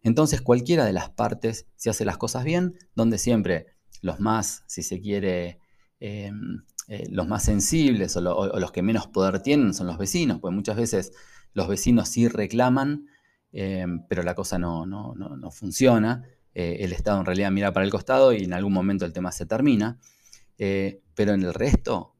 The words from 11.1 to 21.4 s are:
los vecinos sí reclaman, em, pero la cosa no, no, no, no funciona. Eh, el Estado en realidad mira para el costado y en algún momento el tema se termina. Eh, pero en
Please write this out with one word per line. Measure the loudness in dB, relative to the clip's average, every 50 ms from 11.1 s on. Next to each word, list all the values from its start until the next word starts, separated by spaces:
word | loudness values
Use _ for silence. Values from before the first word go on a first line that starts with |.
| -12 -20 -20 -20 -20 -20 -20 -8 _
los | -4 -2 -2
vecinos | -2 0 4 4 4 4 4 0
sí | 2 2 2 2
reclaman, | 2 -2 -4 -2 0 2 4 4 4 2 2 0 -2 -4 -8 _ _ _ _ _ _ _ _ _
em, | -10 -8 -6 -4 -4 -4 -4 -4 -6 -6 -4
pero | _ -4 -2
la | -2 -2 -4
cosa | -4 -6 -4 -2 -2
no, | -2 -2 -4 -4 -6
no, | -8 -10 -10 -12 -12 -12
no, | -12 -12 -12 -12 -14
no | -14 -16
funciona. | -14 -12 -12 -8 0 4 6 6 6 6 4 2 0 -4 -8 -16 _ _ _ _
Eh, | _ -6 -4 -4 -4 -4
el | -4 -4
Estado | -4 -2 0 0 0 0
en | 0
realidad | 0 0 0 0 0
mira | 0 2 0 0
para | 2 2 0
el | 0
costado | 0 -2 0 0 4 6 6 6 6
y | 4 0
en | -4
algún | -4 -2 0 0 0
momento | 2 2 0 0 0 -2
el | -4 -4
tema | -6 -6 -6
se | -6 -8 -6
termina. | -4 -2 2 4 4 4 4 2 -2 -4 -10 _ _ _ _ _ _ -20 -20 -20 _ _ -4
Eh, | -2 -2 0 0 -2 -4 -6 -10 _ _ _
pero | 0 2 2
en | 2 2